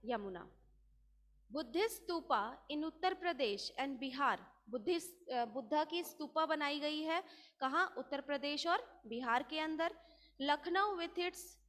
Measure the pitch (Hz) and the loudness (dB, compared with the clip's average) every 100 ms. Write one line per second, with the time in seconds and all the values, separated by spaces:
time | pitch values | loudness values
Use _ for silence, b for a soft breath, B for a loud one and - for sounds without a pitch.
0 | 220 233 202 175 - - _ _ _ _ | -2 -4 -4 -8 -12 -20 _ _ _ _
1 | _ _ _ _ _ 269 240 320 453 - | _ _ _ _ _ -6 0 2 2 0
2 | - 339 - 240 214 269 - 294 311 - | -2 -4 2 0 0 -6 -6 -4 -4 0
3 | 370 370 349 285 240 202 - - 277 254 | 0 2 0 2 0 0 -4 -4 -4 -2
4 | 277 254 277 190 185 - - 240 208 339 | -4 2 2 2 -4 -20 -8 -4 0 0
5 | - - - 247 233 240 220 302 302 339 | -2 -14 -4 -2 0 -4 0 2 2 0
6 | 330 - 294 311 320 311 285 294 294 302 | -4 -8 -4 0 2 2 0 0 -2 0
7 | 311 330 381 B B _ 262 302 370 247 | 0 0 -2 B B _ 0 2 2 -2
8 | 269 285 277 285 285 294 330 381 494 - | -4 -6 -2 -2 0 0 2 2 0 -18
9 | 226 233 254 240 285 311 311 311 330 - | -8 -4 2 2 2 -2 -2 0 -2 -2
10 | B B B _ 285 294 359 359 415 370 | B B B _ 2 2 2 2 2 0
11 | 339 339 349 359 - - | -4 -2 -2 -4 -16 -18